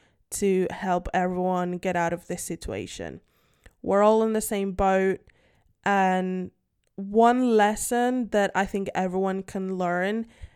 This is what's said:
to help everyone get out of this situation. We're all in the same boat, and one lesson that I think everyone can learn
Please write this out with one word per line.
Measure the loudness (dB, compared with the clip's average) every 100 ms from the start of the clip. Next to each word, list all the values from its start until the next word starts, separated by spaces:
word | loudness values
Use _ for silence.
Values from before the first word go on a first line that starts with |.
| _ _ _
to | -2 2 2 0
help | -2 -2 -2 0
everyone | -2 0 0 0 0 -2 -4
get | -4 -2
out | -2
of | -4 -6
this | -10
situation. | -8 -10 -8 -8 -8 -10 -12 -14 _ _ _ _ _ _
We're | 0 4
all | 6 4
in | 2
the | 0
same | -2 -4 -2
boat, | 0 2 4 2 -2 _ _ _ _ _ _
and | 0 2 2 2 -2 -4 -8 -14 _ _ _ -14
one | 0 4 6 6 4 4
lesson | 4 0 -2 0 0 -2 -2
that | 0 0
I | 0 -2
think | -4 -4
everyone | -2 -2 0 -2 -2
can | -6 -6 -6 -2
learn | -2 0 -2 -2 -6 -14 -20